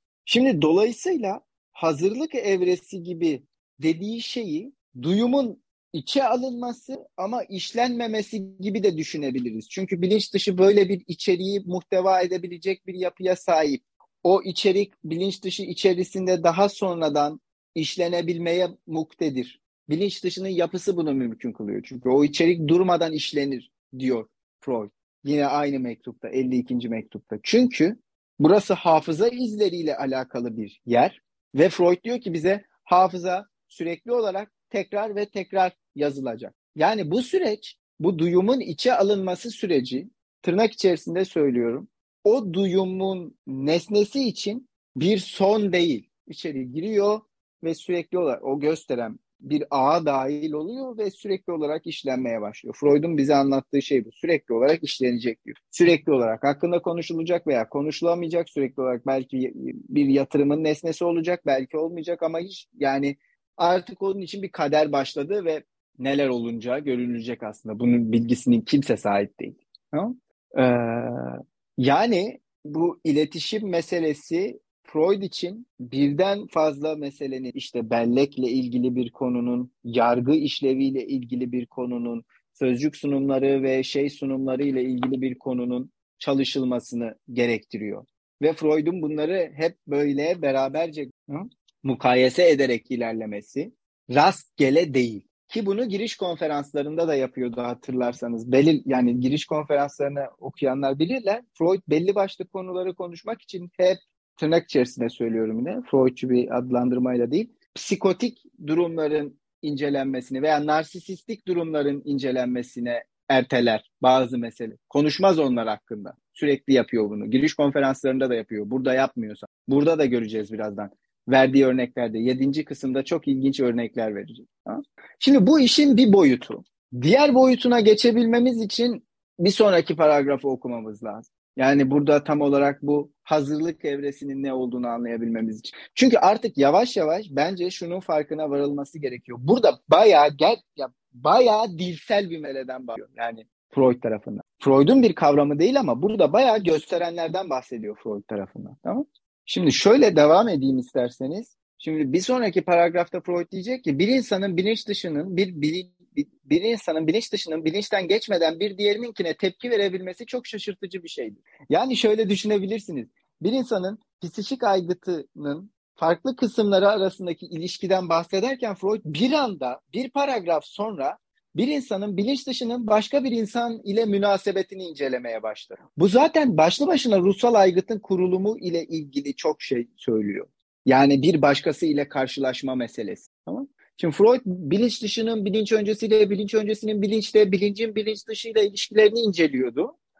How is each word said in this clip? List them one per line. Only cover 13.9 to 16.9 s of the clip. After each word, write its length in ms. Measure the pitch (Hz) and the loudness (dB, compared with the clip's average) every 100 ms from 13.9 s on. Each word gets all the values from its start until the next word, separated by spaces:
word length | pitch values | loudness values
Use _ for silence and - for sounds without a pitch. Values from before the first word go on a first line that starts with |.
| _ _ _ | _ _ _
O 200 | 175 190 | 2 4
içerik 500 | 190 - 202 190 196 _ | 2 -2 2 2 0 _
bilinç 400 | 160 165 190 185 | -8 -4 -4 -6
dışı 180 | 190 180 | -8 -8
içerisinde 800 | 185 175 190 180 185 190 185 180 | -8 0 2 2 -2 -4 -2 2
daha 260 | 170 165 202 | 2 2 0
sonradan 720 | - 196 | 0 -4